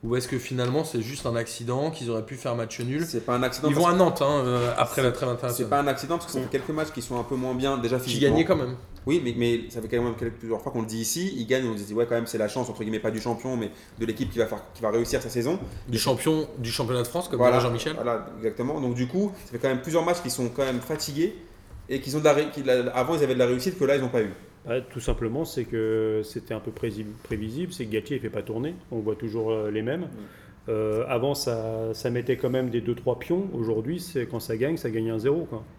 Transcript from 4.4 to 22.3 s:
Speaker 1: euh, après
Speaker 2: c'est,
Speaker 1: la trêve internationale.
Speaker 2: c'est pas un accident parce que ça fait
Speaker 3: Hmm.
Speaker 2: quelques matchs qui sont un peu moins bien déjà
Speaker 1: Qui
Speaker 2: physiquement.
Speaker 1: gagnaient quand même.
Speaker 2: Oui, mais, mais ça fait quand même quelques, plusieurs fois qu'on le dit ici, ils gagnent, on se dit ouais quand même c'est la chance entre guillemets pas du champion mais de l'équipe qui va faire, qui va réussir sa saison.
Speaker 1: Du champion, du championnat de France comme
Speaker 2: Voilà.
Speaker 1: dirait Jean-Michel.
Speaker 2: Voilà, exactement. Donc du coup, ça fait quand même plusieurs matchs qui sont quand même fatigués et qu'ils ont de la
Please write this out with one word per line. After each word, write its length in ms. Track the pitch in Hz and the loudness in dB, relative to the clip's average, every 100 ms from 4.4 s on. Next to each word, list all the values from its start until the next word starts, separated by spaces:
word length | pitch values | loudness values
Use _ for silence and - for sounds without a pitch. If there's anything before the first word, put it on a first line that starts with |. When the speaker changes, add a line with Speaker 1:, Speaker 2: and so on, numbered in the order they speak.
| 123 | 4
Speaker 1:
euh, 280 | 123 120 113 | 2 2 2
après 260 | 117 - | 2 4
Speaker 2:
c'est, 20 | |
Speaker 1:
la 80 | 127 | 2
trêve 180 | 120 127 | 2 -2
internationale. 260 | 120 131 120 | -2 -2 -2
Speaker 2:
c'est 140 | 113 | 2
pas 100 | 143 | 4
un 60 | 143 | 4
accident 300 | 131 139 170 | 0 -2 -4
parce 80 | - | -2
que 60 | |
ça 80 | 131 | -4
fait 60 | 123 | 0
Speaker 3:
Hmm. 20 | |
Speaker 2:
quelques 200 | 135 127 | -2 -2
matchs 200 | 156 156 | -2 -2
qui 120 | - | -4
sont 160 | 120 123 | -4 -4
un 40 | |
peu 120 | 113 135 | -2 -2
moins 180 | 127 | -2
bien 240 | 127 135 135 | 0 0 2
déjà 200 | 117 123 | 2 0
Speaker 1:
Qui 60 | 123 | 0
Speaker 2:
physiquement. 220 | 117 139 | 4 6
Speaker 1:
gagnaient 140 | 143 165 | 6 6
quand 100 | 165 | 4
même. 220 | 127 127 - - - | 2 -6 -12 -8 0
Speaker 2:
Oui, 160 | 170 | 2
mais, 120 | 131 120 | 2 2
mais 320 | 120 117 - | 4 2 0
ça 100 | 120 | -8
fait 80 | 107 | -2
quand 140 | 117 | 0
même 120 | 120 113 | 0 -2
quelques, 220 | 120 110 | -4 -6
plusieurs 200 | 113 107 | -4 -4
fois 120 | - | -2
qu'on 100 | 123 | -4
le 60 | 110 | -2
dit 100 | 113 | -2
ici, 380 | 113 165 185 190 | -2 -2 -2 -2
ils 80 | 110 | 0
gagnent, 220 | 127 127 | 2 2
on 100 | 107 | -2
se 60 | |
dit 100 | 101 | -4
ouais 140 | 104 117 | 0 2
quand 60 | 120 | 0
même 100 | 117 | -2
c'est 140 | 113 | 0
la 80 | 104 | 0
chance 200 | 131 117 | 0 -4
entre 140 | 107 | -2
guillemets 160 | 107 110 | -2 0
pas 140 | 113 | 0
du 100 | 107 | -2
champion 340 | 113 110 131 127 | -2 -2 -2 -2
mais 140 | 107 - - - | -2 -6 -18 -4
de 60 | 113 | -2
l'équipe 240 | 110 123 | 0 -2
qui 80 | 113 | 2
va 80 | 110 | 0
faire, 160 | 107 - | 0 -8
qui 80 | - | -2
va 80 | 110 | 2
réussir 320 | 113 117 131 | 2 2 0
sa 80 | 120 | 0
saison. 300 | 120 120 190 - - - | -2 0 -2 -4 -10 -2
Speaker 1:
Du 120 | 113 | 0
champion, 480 | 147 123 - 156 151 - | 2 2 2 2 0 -4
du 140 | 117 | -4
championnat 320 | - 120 123 | -2 0 0
de 40 | 120 | 0
France 200 | - - | -2 -2
comme 100 | 123 | 6
Speaker 2:
Voilà. 200 | 123 123 | 6 8
Speaker 1:
dirait 100 | 120 | 4
Jean-Michel. 240 | 117 156 | 0 -2
Speaker 2:
Voilà, 320 | 151 117 113 - 107 | -2 -2 -2 -4 -4
exactement. 420 | 113 107 123 156 | -4 -2 -2 0
Donc 140 | 127 123 | -2 0
du 100 | 123 | 0
coup, 240 | 175 202 190 - | 0 0 -2 -10
ça 60 | |
fait 80 | 120 | -2
quand 100 | 135 | 0
même 120 | 127 | 0
plusieurs 200 | 143 165 | 2 2
matchs 200 | 165 175 | 2 0
qui 80 | 127 | 0
sont 180 | - 123 | -2 -2
quand 140 | 120 135 | 0 0
même 140 | 123 | 0
fatigués 560 | - 151 - 143 175 - - - - - - | -2 -4 -4 0 0 0 -16 -20 -18 -18 -4
et 100 | 139 | -4
qu'ils 160 | 139 147 | -2 4
ont 40 | |
de 20 | |
la 80 | 151 | 6